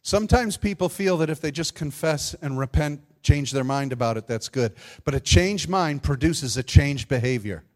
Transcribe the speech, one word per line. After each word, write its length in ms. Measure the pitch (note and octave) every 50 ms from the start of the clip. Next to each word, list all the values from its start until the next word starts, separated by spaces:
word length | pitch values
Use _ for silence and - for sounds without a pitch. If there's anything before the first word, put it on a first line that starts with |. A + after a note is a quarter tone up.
| _
"Sometimes 540 | - - G#3 G#3+ G3+ - B3+ A#3+ G#3+ -
people 320 | - - G3+ G3 - F#3 F3
feel 280 | - - G3 F#3+ F#3
that 140 | D#3+ D#3+ D#3
if 100 | D#3+ D3
they 100 | - D3+
just 220 | C3+ E3 D#3+ - -
confess 600 | - D#3+ D3 - - - D#3+ D3+ C#3+ - - F#3 -
and 180 | - C#3+ C3+ C3
repent, 420 | C3+ B2+ - D#3 D3+ D3 D3 C#3+ - _ _ _ -
change 280 | - D3 C#3+ C#3 B2
their 120 | C3 C#3 B2+
mind 280 | C3 C3+ C#3 C#3 C3
about 260 | B2+ A#2+ B2 A2+ A2
it, 100 | A2+ G2+
that's 200 | - A#2 A2 -
good. 280 | - - C3 A#2+ G#2+ - - - - - - -
But 120 | - C#3
a 40 | C3
changed 480 | - - - E3+ F3+ F#3+ G#3 F3+ C#3+
mind 360 | D#3 F#3 F#3+ F3 D#3 D3 C#3 -
produces 520 | - C#3+ B2+ D3 E3 E3 - C#3+ B2 A2
a 80 | C3 B2+
changed 440 | - - - C#3+ C#3+ C#3+ C3 A2+
behavior." 560 | - C#3 B2 A#2 B2+ C3 A#2+ G2 G#2 F#2 D2+ _ _ _